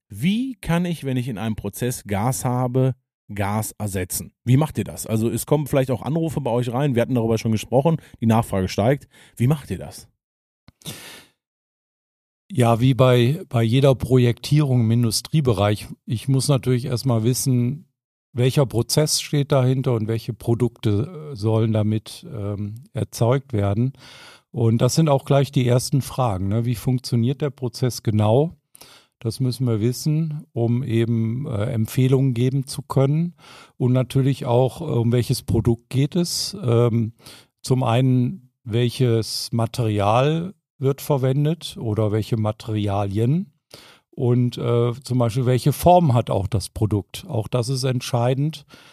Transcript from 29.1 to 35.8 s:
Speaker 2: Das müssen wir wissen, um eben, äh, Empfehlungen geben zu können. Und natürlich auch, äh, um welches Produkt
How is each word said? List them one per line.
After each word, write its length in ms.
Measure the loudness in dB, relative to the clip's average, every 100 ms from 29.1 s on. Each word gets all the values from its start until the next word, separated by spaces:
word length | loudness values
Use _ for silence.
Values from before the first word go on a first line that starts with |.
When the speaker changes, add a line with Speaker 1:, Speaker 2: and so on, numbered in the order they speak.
| _
Speaker 2:
Das 180 | -6 -2
müssen 300 | -2 0 0
wir 120 | 0
wissen, 640 | 0 -2 -2 0 -2 -6 -8
um 300 | -2 0 0
eben, 640 | 0 0 2 0 -2 -4 -4
äh, 200 | -4 -2
Empfehlungen 680 | -2 -2 0 2 4 2
geben 320 | 0 0 -2 -4
zu 160 | -10
können. 540 | -2 2 2 2 -2 -6 -20 -20 -16 -2
Und 160 | 2
natürlich 540 | 2 2 0 2 0 0
auch, 340 | 2 2 -2
äh, 40 | -4
um 260 | 0 2
welches 320 | 2 0 -2
Produkt 440 | -2 0 2 0